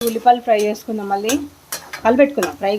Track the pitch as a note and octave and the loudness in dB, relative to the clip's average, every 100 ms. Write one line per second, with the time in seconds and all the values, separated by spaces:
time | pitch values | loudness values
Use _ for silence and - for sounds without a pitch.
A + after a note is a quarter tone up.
0 | A#3+ A3+ B3 A#3+ A#3+ A3 G#3 G#3 - A3 | -4 0 2 2 2 0 0 -4 -6 -8
1 | G3 G3 G#3+ C#4+ D4 - - - - - | -4 -4 -2 -4 -4 -16 -16 -16 -14 -4
2 | A3 B3+ C#4+ C#4+ F3 - G3 | 2 4 4 2 -4 -4 -4